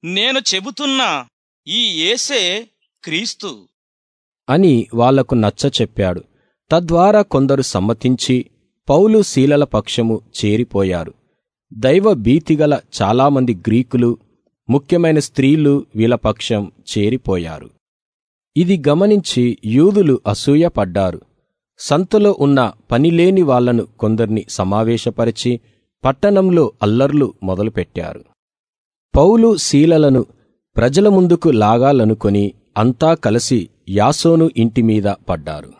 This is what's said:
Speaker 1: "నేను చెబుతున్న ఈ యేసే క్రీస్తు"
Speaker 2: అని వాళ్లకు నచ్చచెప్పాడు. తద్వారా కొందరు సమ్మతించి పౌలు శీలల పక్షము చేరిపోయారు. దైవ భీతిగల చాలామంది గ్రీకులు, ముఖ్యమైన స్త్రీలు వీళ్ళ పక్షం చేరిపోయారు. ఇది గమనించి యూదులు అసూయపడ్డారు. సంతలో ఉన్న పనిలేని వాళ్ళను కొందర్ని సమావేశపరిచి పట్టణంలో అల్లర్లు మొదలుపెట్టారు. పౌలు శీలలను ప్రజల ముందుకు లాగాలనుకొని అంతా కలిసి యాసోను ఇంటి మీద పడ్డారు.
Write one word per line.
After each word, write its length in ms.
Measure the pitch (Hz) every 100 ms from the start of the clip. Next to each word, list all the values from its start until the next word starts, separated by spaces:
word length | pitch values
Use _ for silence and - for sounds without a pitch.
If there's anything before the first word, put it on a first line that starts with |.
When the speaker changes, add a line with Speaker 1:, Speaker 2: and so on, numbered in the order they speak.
Speaker 1:
"నేను 340 | 160 190 226 262 -
చెబుతున్న 720 | 190 202 233 285 269 240 151 120 _ _ _ -
ఈ 380 | 202 233 165
యేసే 640 | 165 247 - 277 180 196 226 _ _ _
క్రీస్తు" 640 | - 160 226 - 202 113 92 _ _ _ _ _ _ _ -
Speaker 2:
అని 380 | 170 190 123 -
వాళ్లకు 400 | 113 120 135 127
నచ్చచెప్పాడు. 920 | 127 107 - 139 - 110 - 95 90 - _ _ _ _
తద్వారా 520 | 160 170 170 190 208
కొందరు 400 | 202 143 135 135
సమ్మతించి 840 | 131 98 98 113 127 127 - 127 - _ _ _ -
పౌలు 340 | 147 208 220
శీలల 420 | 202 - 135 147
పక్షము 560 | 143 113 - - 113 110 _ -
చేరిపోయారు. 680 | 104 104 120 98 95 90 82 - _ _ _ _ _
దైవ 420 | 107 123 165 208
భీతిగల 680 | 170 107 147 160 151 151 143 - -
చాలామంది 520 | 101 120 139 143 127
గ్రీకులు, 640 | 98 98 113 127 123 120 120 _ _ _ _ -
ముఖ్యమైన 480 | 131 - 175 170 156
స్త్రీలు 680 | 139 - 135 156 147 143 -
వీళ్ళ 200 | 107 113
పక్షం 580 | 120 113 107 - 107 101 _ - -
చేరిపోయారు. 720 | 104 127 - 92 82 78 - _ _ _ _ _ _ _ _ -
ఇది 260 | 175 190 143
గమనించి 680 | 151 202 208 175 - 123 113
యూదులు 560 | 110 117 175 208 170 127 -
అసూయపడ్డారు. 920 | 101 - 147 170 - 95 87 95 82 _ _ _ _ _ _
సంతలో 580 | - 143 185 214 208 190
ఉన్న 340 | 143 139 117 - _
పనిలేని 520 | 120 156 170 175 190
వాళ్ళను 420 | 160 123 123 120
కొందర్ని 600 | - _ 110 110 113 110 -
సమావేశపరిచి 1120 | - 92 101 113 117 - 107 117 110 123 120 _ _ _ _
పట్టణంలో 680 | - - 208 202 190 175 135 -
అల్లర్లు 520 | 104 110 139 147 127 -
మొదలుపెట్టారు. 840 | 95 92 107 107 87 - 82 - - _ _ _ _ _ _ _ _ -
పౌలు 400 | 165 226 226 202
శీలలను 680 | - 143 160 160 151 131 - _ _ _ _ -
ప్రజల 320 | 117 143 208
ముందుకు 400 | 190 180 170 165
లాగాలనుకొని 1040 | 123 104 117 135 143 110 110 104 101 101 - _ -
అంతా 380 | 110 127 160
కలిసి 540 | 160 123 113 - 123 87 _ -
యాసోను 640 | 98 127 151 165 165 160 139
ఇంటి 260 | 113 113
మీద 220 | 113 107
పడ్డారు. 680 | 101 98 - 85 73 76 73 _